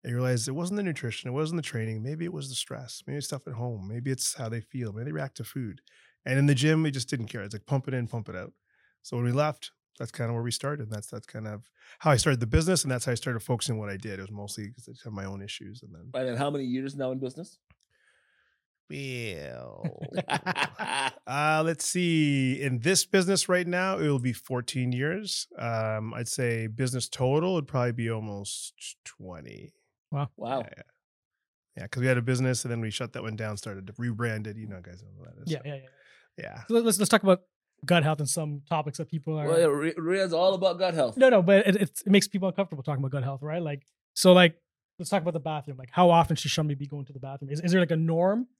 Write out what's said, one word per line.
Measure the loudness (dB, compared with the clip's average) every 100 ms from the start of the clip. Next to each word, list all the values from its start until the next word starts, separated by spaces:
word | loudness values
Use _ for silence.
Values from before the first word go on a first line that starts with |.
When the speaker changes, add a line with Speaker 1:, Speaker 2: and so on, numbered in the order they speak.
Speaker 1:
And | -4
you | 0
realize | 2 2 0
it | -4
wasn't | -2 -2
the |
nutrition, | -2 -2 -4 -6 -6
it |
wasn't | -2 -2 -2
the |
training, | -4 -4 -4 -4
maybe | -6 -6
it | -6
was | -8 -8
the | -8
stress, | -8 -10 -12 -14 -8
maybe | -8
it's | -6
stuff | -10 -10
at |
home, | -8 -6 -6 -8
maybe | -6 -4
it's | -2 -4
how | -4 -6
they | -8
feel, | -8 -8 -8
maybe | -6
they | -8
react | -6 -8 -10
to |
food. | -10 -8 -8 -10 _ _ _ _ 0
And | 4
in | 6
the | 6
gym, | 4 4
we | 2
just | -2 -4
didn't | -4 -6
care. | -8
It's | -8
like, | -10 -2
"Pump | -2 -2
it |
in, | -4 -4
pump | -6 -8
it | -10
out." | -12 _ _ _ _ _
So | -8 -2
when | 0
we |
left, | 2 0 -2 -14 _ _ _
that's | -12
kinda | -6 -4
where | -4
we | -4
started. | -4 -6 -8 -8
That's, | -8 -10
that's | -14 -12
kind | -12 -10
of | -12 -16 _ -20 -4
how | 4
I | 4
started | 4 2
the | 2
business, | 2 2 0
and | 0
that's | -2
how | -2
I |
started | -4 -4 -6
focusing | -2 -4 -2
on | -4
what | -6
I | -8
did. | -8 -10
It |
was | -10
mostly | -12 -12 -10 -12
'cause | -14 -20
I | -16
had | -12
my | -8 -8
own | -8
issues, | -10 -12 -14 -16
and | -18
then | -20 -8
Speaker 2:
And | -4 -4
then | -2
how | -2
many | -2
years | -2 -4 -4 -4
now | -4
in | -4
business? | -6 -8 -16 _ _ _ _ _ _ _ _ _ _ _ _ _ _
Speaker 1:
Well, | -10 -8 -6 -6 -8 -10 -12 -14 -10 -10 -10 -8
Speaker 2:
<laughs> | -6 -4 -4 -2 -2 -4 -4 -6 -2 -4 -6 -8
Speaker 1:
uh, | 0 2 2
let's | 0 -2 -2
see. | 0 2 4 4 2 2 0
In | -2 0
this | 2 2 4
business | 2 4 0 2
right | 0 2
now, | 0 0 0
it | 2
will | 2
be | 0
fourteen | -4 -4 -6 -4 -2 -2
years. | 0 -2 -4 -4 -6 -8 -8
Um, | -4 -2 -2 -2 -4
I'd | -6 -6
say | -2 -2 -2 -4
business | -2 -2 -2 -6
total | -2 2 2 2
would | 0 -2
probably | 0 0
be | -2 -4
almost | -4 -6 -8 -8 -10 -12 _ -18 -16
twenty. | -20 -18 -16 -14 -14 -16 -18 _ _ _ _
Speaker 3:
Wow. | -4 -4 -6
Speaker 2:
Wow. | -6 -6
Speaker 1:
Yeah, | -6 -16
yeah. | -20 _ _ _ _ _ _ _ _ -14
Yeah, | -10
'cause | -2
we | 2
had | 2
a |
business, | 2 0 0 -2
and | -4
then | -4
we | -4
shut | -6 -8
that | -8
one | -8
down, | -6 -8 -8
started | -10 -12 -14
to |
rebrand | -8 -6 -2 -4 -4 -8
it. | -10
You | -12
know, | -14
guys | -16 -20
know | -20 -20
what | -20 -14
that | -8
is. |
Speaker 3:
Yeah, | -8
Speaker 1:
So, | -8
Speaker 3:
yeah, | -14
yeah. | -16 _ _ _ _ -14
Speaker 1:
yeah. | -14 -14 0
Speaker 3:
So | 2
let's, | 2 2
let's | 4
talk | 4
about | 6 4 _ _ _ _ 2
gut | 4
health | 4 0
and | -2
some | -2 -4 -6 -4
topics | -4 -2 -6
that | -6
people | -6 -4 -2
are | 2
Speaker 2:
Well, | 6
yeah, | 6
Ri-, | 4 0 -2
Ria's | 0 0 2
all | 4 4
about | 4 2 2
gut | 0
health. | 2 0 6
Speaker 3:
No, | 8
no, | 8
but | 8 8 8
it, | 4
it, | 2 -2
it | 6
makes | 6 6
people | 0 -2
uncomfortable | -2 -4 -4
talking | -4 -2
about | -2
gut | -2
health, | -4 -4
right? | -6 -4
Like, | -4 -6 _ _ _
so, | 6 10
like, | 12 10 6 _ _ _ _
let's | -2
talk | 0
about | 0
the | -2
bathroom. | -4 -6 -8 -12
Like, | -4
how | 6 8
often | 10 8 2
should | 0
somebody | 0 0
be | -2 -6
going | -8 -10
to |
the | -12
bathroom? | -12 -10 -6
Is, | -2
is | 4
there, | 4
like, | 4
a | 4
norm | 2 4 2 2 -2